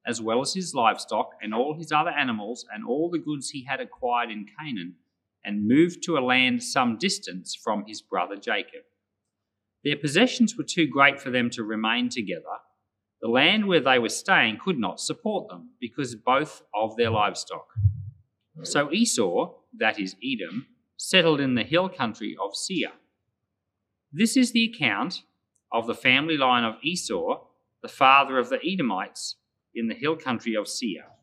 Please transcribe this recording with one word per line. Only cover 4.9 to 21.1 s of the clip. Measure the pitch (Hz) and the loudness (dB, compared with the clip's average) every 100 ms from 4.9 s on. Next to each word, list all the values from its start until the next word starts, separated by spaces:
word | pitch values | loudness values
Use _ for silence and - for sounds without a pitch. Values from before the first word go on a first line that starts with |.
| - _ _ _ _ 101 | -14 _ _ _ _ -6
and | 104 104 | -2 4
moved | 139 175 180 | 4 4 0
to | 175 151 | -4 0
a | |
land | 127 127 127 120 | 2 4 4 2
some | - 135 123 107 | 0 0 2 2
distance | 190 - 92 90 - - | -2 -2 -8 -14 -12 -8
from | 113 104 104 | -4 -4 -6
his | 104 | -14
brother | - 95 90 101 | -6 -4 -4 -6
Jacob. | 120 104 - - - _ _ _ _ _ _ _ _ _ 143 | -4 -4 -4 -14 -20 _ _ _ _ _ _ _ _ _ -4
Their | 143 | -2
possessions | 147 160 247 - 220 - | 0 4 4 4 2 0
were | - | -4
too | 175 147 | 0 2
great | 135 139 139 | 6 4 4
for | 135 | -2
them | 123 120 | 0 0
to | 120 | -2
remain | 107 110 110 117 123 | -6 -2 0 0 -2
together. | 127 95 85 85 - _ _ _ _ _ _ | -4 -6 -8 -10 -14 _ _ _ _ _ _
The | 120 | 0
land | 123 160 214 196 | 2 4 2 2
where | 165 | 2
they | 131 127 | 4 2
were | 110 | 2
staying | - - 175 117 104 | -2 2 4 2 0
could | 190 151 | -4 -2
not | 92 - | -2 -4
support | - - 214 202 - | -8 -6 -4 -4 -6
them | 87 82 _ | -14 -20 _
because | 120 - 127 110 | -10 -8 -8 -4
both | 123 131 151 - _ | 2 2 0 -8 _
of | 104 110 110 | -2 -2 0
their | 113 | 2
livestock. | 110 101 92 - 85 - 110 101 - - - _ _ _ 156 | 2 2 -2 -10 -12 -10 0 2 0 -10 -16 _ _ _ -14
So | - 147 147 | -4 -2 0
Esau, | 208 233 - 92 95 175 - _ 110 | 2 2 2 0 0 -2 -8 _ -2
that | 110 104 | 0 0
is | 92 - | -6 -8
Edom, | 131 120 85 107 - _ _ - | -8 -8 -8 -10 -12 _ _ -14
settled | - | 2